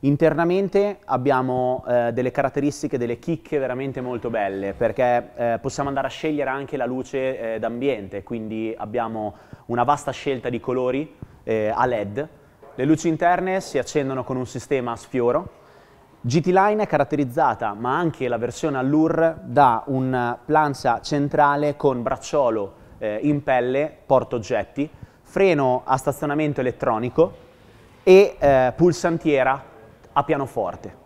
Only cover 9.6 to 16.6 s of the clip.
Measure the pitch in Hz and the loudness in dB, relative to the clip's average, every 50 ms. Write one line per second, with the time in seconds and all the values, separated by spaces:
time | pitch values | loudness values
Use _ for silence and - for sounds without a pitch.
9.6 | - - 117 120 120 127 147 143 - - 131 - - 143 135 123 113 123 120 117 | -8 -6 0 0 2 2 2 0 0 -8 -8 -6 -4 -4 -4 -4 -4 -6 -6 -4
10.6 | 117 - 123 127 127 127 127 135 156 151 - - - - - - - - 113 110 | -4 -4 -2 -2 0 0 -2 -2 -4 -6 -10 -20 -20 -20 -20 -16 -6 -2 -2 0
11.6 | 107 107 113 - 123 127 123 107 104 101 104 123 147 160 - - - - _ _ | 0 -2 0 0 0 0 0 -2 -4 -6 -6 -8 -8 -8 -12 -20 -20 -20 _ _
12.6 | - - - - 127 143 156 151 - 170 160 156 - 170 180 175 180 190 185 190 | -20 -20 -6 -4 2 2 2 2 2 -2 -2 2 2 2 2 2 0 -2 -2 -4
13.6 | 185 - - 139 120 - - 156 143 131 135 131 120 - 135 127 127 120 - 127 | -4 -2 -4 -4 -4 0 -2 -2 -2 -2 -4 -6 -4 -4 -4 -4 -6 -6 -8 -12
14.6 | - - 147 135 123 120 117 113 - - - 131 120 120 123 151 185 - - - | -4 -2 -2 -2 -2 -2 -6 -8 -10 -6 -2 0 2 2 2 0 -2 -4 -16 -20
15.6 | - - - - - _ _ _ _ _ _ _ _ 120 120 170 156 185 180 190 | -20 -20 -20 -20 -20 _ _ _ _ _ _ _ _ 0 0 0 2 4 4 4